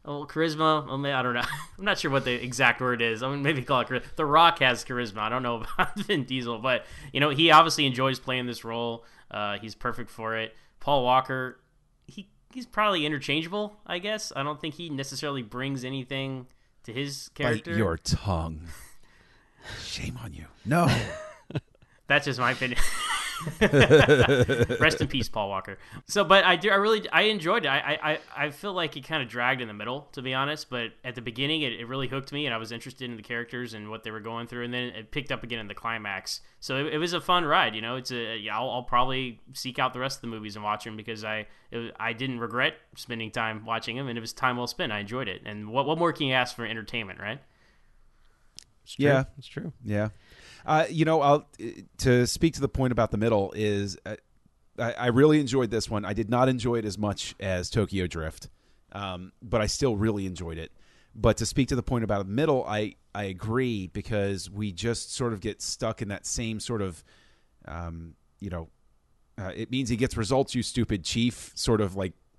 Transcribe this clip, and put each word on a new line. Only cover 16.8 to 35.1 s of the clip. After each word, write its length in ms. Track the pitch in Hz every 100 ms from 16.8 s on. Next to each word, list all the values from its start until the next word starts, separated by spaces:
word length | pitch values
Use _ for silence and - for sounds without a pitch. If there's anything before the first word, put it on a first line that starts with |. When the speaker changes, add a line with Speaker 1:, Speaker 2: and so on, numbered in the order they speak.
Speaker 1:
to 100 | -
his 360 | 117 143 139 - -
character. 340 | 127 110 -
Speaker 2:
Bite 80 | 110
your 180 | 95 82
tongue. 640 | - - 104 85 82 80 85 - - - - _ _ _ _ _ - -
Shame 340 | - - - 123
on 80 | 117
you. 140 | 76 - -
No. 240 | 101 165 156
<laughs> 1120 | 117 110 605 - - - - - _ _ _ -
Speaker 1:
That's 160 | 143 143
just 140 | 123
my 100 | 123
opinion. 300 | 131 127 120 - - - - - - 151 -
<laughs> 0 |
Rest 1400 | 202 143 131 151 - 139 120 135 120 123 120 120 156 -
in 80 | 143
peace, 200 | 135 107
Paul 200 | 110 101
Walker. 300 | 95 101 98 - - -
So, 180 | 208
but 200 | 175 196
I 120 | 180 175
do, 140 | 202
I 40 |
really, 340 | 196 208 220 -
I 120 | 165
enjoyed 420 | 214 208 160 226
it. 40 | 147
I, 100 | 139 139 151
I, 100 | 151
I, 60 | 156 - - 147
I 40 |
feel 220 | 135 202
like 240 | 180 156 147
it 80 |
kinda 200 | 135 156
dragged 360 | 123 117 123 131
in 60 | 113
the 60 |
middle, 340 | 104 107 139 143
to 80 | 143
be 120 | 127
honest. 340 | 131 139 151 -
But 240 | 123 113 -
at 100 | 127
the 80 | 120
beginning, 400 | 117 113 143 160
it, 100 | 135
it 140 | 104 117
really 200 | 135 131
hooked 240 | 135 135
me, 120 | 143 143
and 80 |
I 40 | 117
was 120 | 113
interested 360 | 117 131 - 123
in 80 | 113
the 60 |
characters 500 | 110 120 120 127 120
and 140 | 107 107
what 140 | 110
they 60 | 110
were 100 | 110
going 260 | 110 117 120
through. 180 | 120
And 100 | 120
then 140 | 123 123
it 200 | 95 110